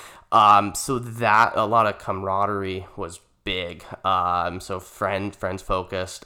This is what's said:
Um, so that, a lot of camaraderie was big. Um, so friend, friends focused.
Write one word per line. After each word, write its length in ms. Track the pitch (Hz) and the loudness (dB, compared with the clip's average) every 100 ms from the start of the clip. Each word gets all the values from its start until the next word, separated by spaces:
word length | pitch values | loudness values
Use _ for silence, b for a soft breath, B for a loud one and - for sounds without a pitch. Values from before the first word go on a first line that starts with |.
| B B _ | B B _
Um, 440 | 113 104 104 104 | 6 8 6 4
so 240 | 92 - 127 | -4 -4 -6
that, 540 | 117 113 113 107 117 - | -6 -2 2 4 4 2
a 80 | |
lot 220 | 107 113 107 | 2 2 2
of 120 | 98 | 0
camaraderie 880 | - 95 98 98 101 101 95 95 92 - | -6 -6 -4 -2 -2 -2 -6 -8 -10 -12
was 240 | 85 85 _ _ | -12 -12 _ _
big. 400 | - 92 87 85 - - 95 | -6 -6 -6 -12 -16 -6 0
Um, 520 | 92 87 87 87 90 | 0 0 0 -2 -6
so 220 | - 92 | -8 -10
friend, 560 | - - 98 98 101 - | -10 -6 -4 -2 -6 -6
friends 240 | 95 95 | -8 -8
focused. 640 | - 95 92 95 92 - | -4 -4 -4 -8 -8 -12